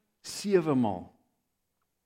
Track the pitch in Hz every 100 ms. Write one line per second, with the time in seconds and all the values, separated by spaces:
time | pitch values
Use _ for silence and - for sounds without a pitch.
0 | _ _ - - 202 196 160 135 113 92
1 | 90 _ _ _ _ _ _ _ _ _